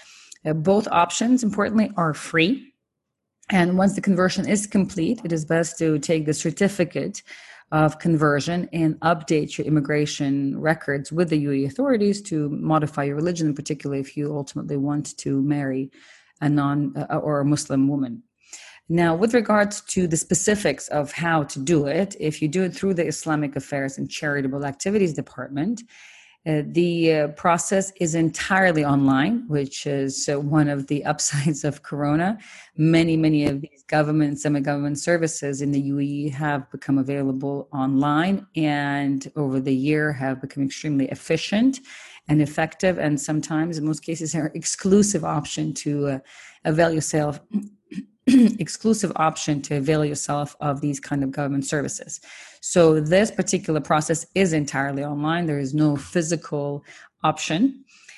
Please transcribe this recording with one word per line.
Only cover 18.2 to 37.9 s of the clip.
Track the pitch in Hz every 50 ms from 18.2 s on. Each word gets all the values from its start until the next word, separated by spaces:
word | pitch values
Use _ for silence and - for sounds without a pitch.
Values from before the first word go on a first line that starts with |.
| - _ _ _ _ _ - - - - - - _ -
Now, | 165 170 170 165 165
with | 170 220 226 247
regards | 240 208 - 214 208 202 202 - -
to | - - - 185 180
the | 156 160
specifics | 156 - - 180 - - 214 208 202 190 156 135 - -
of | - 143 151 139 139
how | - - 170 170 165 156 139
to | - - 139
do | 135 160 170 143 143
it, | 139 156 170 196 196 - -
if | 151 156 151 -
you | 156
do | 151 151 185 190
it | 175 180
through | - 190 196 185
the | 170 156
Islamic | 151 151 - - 160 151 151 147 139 -
Affairs | 143 - - 143 139 135 135 - 139
and | 139 135
Charitable | - - 156 147 143 143 135 131 139 139 143
Activities | 139 135 - - 196 208 214 190 165 151
Department, | 143 131 - - 127 127 131 139 143 - 226 240 - - - - - - - - - - _ _ _ _
uh, | 160 156 151 143
the, | 147 143 170 175 175 170 170 165 160 156
uh, | 151 147 147 151 - -
process | 175 170 165 - - 202 196 190 - - -
is | 175 151 160
entirely | 165 165 156 - - - - 190 190 190 180 160 151 147
online, | 143 143 143 139 135 135 131 151 196 240 233 247 165
which | 147 143 135 135 - - -
is, | 147 139 139 139 135 135 - - 156
uh, | 143 143
one | 147 143 156 156 147 147
of | 143 139 139
the | - 147 143 -
<laughs> | 151
upsides | 151 - - - 147 143 139 165 143 143 -
of | 147 143 - -
Corona. | - 156 143 147 147 147 160 175 196 226 220 - - - - - - _
Many, | 156 156 165 165 165 165 165 160
many | 156 156 156 151 147 147
of | 143 139 139
these | 156 - _ _ _
government, | - 156 151 147 151 156 156 147 143 143 139
semi-government | - 147 147 143 135 147 143 143 143 143 147
services | 143 - 170 175 165 165 160 - - 147 139 139 135
in | 143 143 143
the | 139
U | 139 139 139 143
A | 143
E | 143 143 143 147 151
have | 131 139 156 147 143 131 127 -
become | - 135 - - 139
available | 135 127 135 143 139 135 135 131 131 143 139 139 139 - - 147
online, | 135 131 135